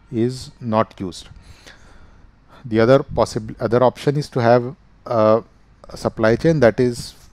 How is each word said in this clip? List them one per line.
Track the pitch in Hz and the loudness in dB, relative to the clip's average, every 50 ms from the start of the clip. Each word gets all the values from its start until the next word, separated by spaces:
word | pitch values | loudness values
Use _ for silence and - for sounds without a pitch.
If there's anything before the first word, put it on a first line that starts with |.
| _ _ | _ _
is | 131 110 117 123 131 127 131 147 - - | -4 -4 -2 -4 -4 -8 -16 -20 -18 -12
not | 127 113 107 110 107 - - - | -6 -2 0 0 0 -2 -6 -12
used. | 98 90 - - - - - - - - - - - - - - - - - - - - - - - _ _ _ _ _ - - - | -12 -12 -12 -14 -18 -20 -20 -20 -20 -20 -20 -20 -20 -20 -20 -20 -20 -20 -20 -20 -20 -20 -20 -20 -20 _ _ _ _ _ -20 -20 -8
The | 117 107 113 | -2 0 2
other | 113 120 135 139 - | 4 6 4 4 2
possible, | - - 123 117 - - 120 107 117 - - | 0 -2 -2 -2 -2 -4 -6 -10 -10 -8 -8
other | 123 104 117 123 127 | -4 -2 0 2 2
option | 123 - - - 147 139 | 2 0 -2 -4 -4 -4
is | 151 143 - | -4 -6 -6
to | - 135 | -4 0
have | 117 117 123 123 120 127 160 - _ _ _ _ - | 2 4 4 4 2 -2 -10 -16 _ _ _ _ -10
a, | - 123 110 110 110 110 113 - _ _ _ _ _ _ _ - - | -4 0 2 2 4 2 2 0 _ _ _ _ _ _ _ -20 -20
a | - | -12
supply | - - 110 - - 113 110 117 | -8 -8 -6 -4 0 0 2 2
chain | - - 165 165 147 | 2 2 0 2 4
that | 120 113 - - | 2 2 2 2
is, | 127 123 120 - - - - - - - | 0 -2 -2 -6 -12 -16 -18 -20 -20 -20